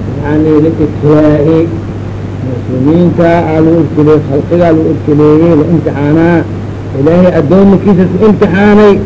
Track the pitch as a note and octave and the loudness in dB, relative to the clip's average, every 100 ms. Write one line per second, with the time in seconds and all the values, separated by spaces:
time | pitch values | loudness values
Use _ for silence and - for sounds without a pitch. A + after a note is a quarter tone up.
0 | - - D3 D3+ D#3 D#3 D#3+ D#3+ D3 - | -8 -8 -4 -2 0 2 0 -2 -4 -2
1 | D3 D3+ D3+ D3+ D3 D#3+ E3 - - - | 0 2 2 0 0 0 0 -4 -8 -10
2 | - - - - B2+ B2 G#2+ B2+ C3+ E3 | -10 -10 -10 -8 -8 -8 -6 -2 0 2
3 | F3 - E3+ E3+ D#3+ D#3+ D#3+ E3+ D3 - | 2 2 0 0 0 0 2 2 0 0
4 | D3+ D#3 C#3+ C#3 - F3 E3+ D#3+ D#3+ E3 | 2 2 0 -4 -2 0 2 0 0 -4
5 | - D3 D3+ D3+ E3+ D#3+ D3+ D#3+ D#3 C#3+ | -2 0 2 4 2 2 2 0 -2 -4
6 | D3 D#3 E3 E3+ - - - - - C3+ | 0 0 2 0 -2 -8 -10 -10 -10 -2
7 | C#3+ F3 F3+ E3 D3 F#3 G3+ F#3 F#3+ F#3 | 0 2 2 2 0 2 4 2 2 0
8 | F#3 F3+ A3 F3+ G3+ F3+ G#3 G#3 G#3 F#3 | 0 0 0 2 0 0 2 4 4 2